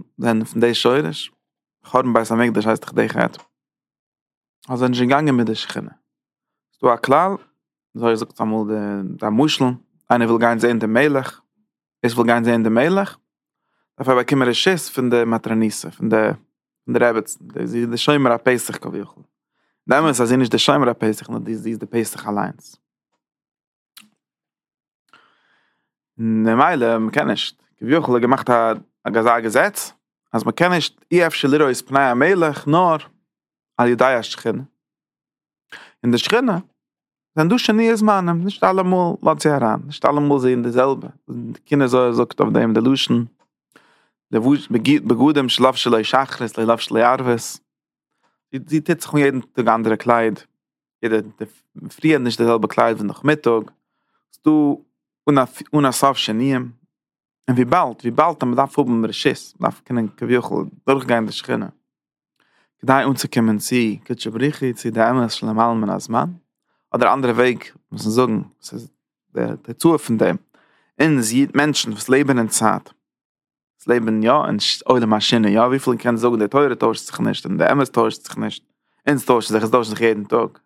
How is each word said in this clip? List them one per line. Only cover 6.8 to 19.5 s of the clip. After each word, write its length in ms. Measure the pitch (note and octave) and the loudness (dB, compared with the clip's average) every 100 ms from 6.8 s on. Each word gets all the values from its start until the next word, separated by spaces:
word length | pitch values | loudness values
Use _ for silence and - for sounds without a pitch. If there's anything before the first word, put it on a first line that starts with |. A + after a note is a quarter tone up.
דא 120 | B2+ | 0
א 20 | A#2 | 0
כלל, 320 | - C#3+ F#3+ | 2 2 2
דער 100 | G3 _ _ _ _ _ | -2 _ _ _ _ _
זוהר 220 | A2+ A#2 A2 | -4 -2 -2
זאגט 240 | A2+ - | -4 -6
אמאל, 280 | A2 A2 G#2+ | -4 -2 -4
דער, 340 | G#2+ G#2 G2+ F#2+ - | -4 -6 -8 -8 -6
דער 140 | G#2+ | -2
משל, 340 | A2 D3+ - B2+ B2 _ _ - | 0 0 0 -2 -4 _ _ -2
איינער 180 | A#2+ A#2 | 0 2
וויל 120 | A#2 | 2
גיין 180 | A#2 A2+ | 2 2
זען 200 | A#2 A#2 | 0 0
דעם 140 | A2 | 0
מלך, 480 | A2+ D3 C#3 B2 - _ _ _ _ _ _ | 2 2 0 -4 -12 _ _ _ _ _ _
עס 100 | A#2+ | -4
וויל 140 | A#2+ A#2 | 0 2
גיין 180 | A#2 | 2
זען 180 | A#2 A#2 | 2 2
דעם 120 | A2 | 2
מלך, 420 | A2+ D#3 F#3+ F#3+ - _ _ _ _ _ _ _ - | 2 2 0 -2 -10 _ _ _ _ _ _ _ -2
דארף 100 | A#2+ | 2
אבער 140 | B2 | 2
קומען 220 | A#2+ C#3 | 2 2
דער 80 | B2 | 2
שש 380 | A2+ F#3+ F3 - | 2 0 0 -4
פון 200 | - B2 | -4 0
דער 140 | A#2+ | 2
מתרנית, 480 | A#2 A2+ A2 A2+ A2 | 2 -2 -2 0 0
פון 360 | - - - A2+ | -4 -12 -8 0
דער, 240 | A2 G#2+ G#2 _ _ _ _ | 0 0 -4 _ _ _ _
פון 100 | - | -4
דער 160 | A#2+ A#2+ | 0 2
רביץ, 260 | A2+ - - | 0 -6 -12
דער, 240 | F#2 - A#2+ | -14 -10 -6
דער, 200 | A#2 A#2+ | -4 -4
דער 100 | A#2 | -2
שומר 360 | - D3 B2+ | 0 2 2
הפסח, 440 | A#2 C3 B2 - - | 2 0 -2 -4 -10
קו 200 | - - | -10 -12
יכול. 280 | - - _ _ _ | -12 -18 _ _ _